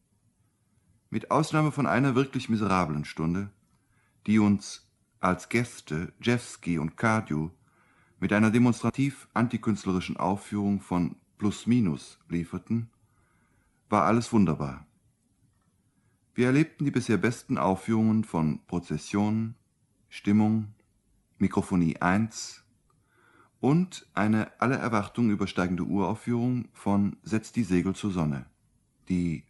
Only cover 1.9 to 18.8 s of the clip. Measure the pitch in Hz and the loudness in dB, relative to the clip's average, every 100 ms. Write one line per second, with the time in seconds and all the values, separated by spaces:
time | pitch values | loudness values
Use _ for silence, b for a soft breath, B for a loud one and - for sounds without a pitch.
1.9 | 107 135 120 139 127 - 110 104 92 82 | 2 2 2 0 -2 -2 0 2 2 0
2.9 | 76 76 - 80 90 101 - _ _ _ | -2 -6 -4 -2 -2 -6 -12 _ _ _
3.9 | _ _ _ - 107 104 101 - - _ | _ _ _ 2 4 6 4 -2 -16 _
4.9 | _ _ _ 92 90 - 113 120 - - | _ _ _ 0 0 0 -2 -2 -8 -8
5.9 | 78 87 - 117 120 - - 85 80 78 | -6 -6 -4 0 0 -2 -10 -4 -2 -4
6.9 | - 110 110 95 76 80 - b b b | -2 0 0 -2 -4 -4 -10 b b b
7.9 | b b b 90 104 110 120 123 110 117 | b b b 0 2 4 4 4 2 -2
8.9 | - 139 - - - 120 113 113 101 95 | -2 -2 -4 -6 -2 -2 -2 -2 -4 -2
9.9 | 92 87 - 87 98 - 104 101 98 - | -2 -2 -4 -2 -2 -4 -4 -2 -2 -2
10.9 | 87 82 - _ - 104 - - 123 95 | -2 -2 -6 _ -4 -4 -2 0 2 2
11.9 | 69 - - - 85 82 92 - 113 113 | -2 -8 -20 -6 -6 -4 -8 -4 -4 -4
12.9 | _ _ _ _ _ _ _ _ _ - | _ _ _ _ _ _ _ _ _ -2
13.9 | 107 82 117 113 113 87 76 71 69 - | 2 4 2 2 2 4 2 -4 -10 -16
14.9 | _ _ _ _ _ _ _ _ _ _ | _ _ _ _ _ _ _ _ _ _
15.9 | _ _ _ _ - 123 135 160 - 143 | _ _ _ _ 0 4 4 2 0 -2
16.9 | 131 113 104 110 123 - - 87 95 - | 0 2 2 2 -2 -4 0 2 0 0
17.9 | 110 110 110 107 85 78 - - 87 | 2 4 2 0 0 0 -2 -4 -6